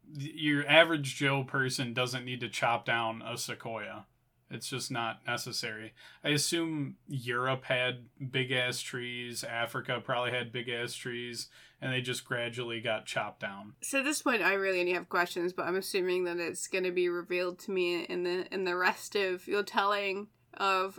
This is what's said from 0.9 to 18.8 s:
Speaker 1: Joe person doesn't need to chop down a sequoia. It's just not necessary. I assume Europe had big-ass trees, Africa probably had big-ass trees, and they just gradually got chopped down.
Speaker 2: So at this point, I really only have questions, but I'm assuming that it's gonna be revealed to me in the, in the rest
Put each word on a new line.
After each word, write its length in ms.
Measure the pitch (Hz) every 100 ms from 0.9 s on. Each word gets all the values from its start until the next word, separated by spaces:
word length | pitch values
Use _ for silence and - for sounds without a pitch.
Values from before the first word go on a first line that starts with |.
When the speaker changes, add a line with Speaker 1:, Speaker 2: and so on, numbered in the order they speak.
| 160 135 -
Speaker 1:
Joe 260 | 143 139
person 480 | 131 139 127 131 123
doesn't 320 | 120 123 127
need 160 | 123 123
to 80 | 117
chop 380 | - 123 117 -
down 340 | 117 113 113
a 140 | 113 120
sequoia. 680 | - 117 123 110 101 - - _ _ _ -
It's 200 | 113 -
just 220 | 127 -
not 340 | 120 113 113 -
necessary. 640 | 120 127 110 117 110 113 - - -
I 40 | 147
assume 680 | 147 - 170 165 156 139 - -
Europe 560 | 139 120 123 131 131
had 420 | - 127 127 123 - - 131
big-ass 500 | 135 127 127 123 123
trees, 640 | - 127 123 123 120 117
Africa 580 | 117 117 117 127 123 123
probably 280 | 110 123 123
had 220 | 123 120
big-ass 420 | 123 120 117 123
trees, 540 | - 127 120 120 117 - - - -
and 100 | 131
they 80 | 127
just 240 | 127 123
gradually 560 | - 120 117 117 120 117
got 240 | 113 107
chopped 360 | - 120 104 -
down. 340 | 104 98 104 -
Speaker 2:
So 160 | - 269
at 60 |
this 180 | 269 302
point, 180 | 294 233
I 120 | 175
really 240 | 196 196 185
only 120 | 175
have 160 | 180 175
questions, 440 | 185 175 175 175
but 140 | 175 160
I'm 80 | 190
assuming 460 | 190 196 180 180
that 140 | 175 175
it's 300 | 170 180 -
gonna 240 | 190 185
be 160 | 180 180
revealed 500 | 175 170 180 180 180
to 120 | -
me 320 | 190 175 175
in 180 | - 180
the, 240 | 180 180 -
in 80 | 196
the 120 | 185
rest 400 | 180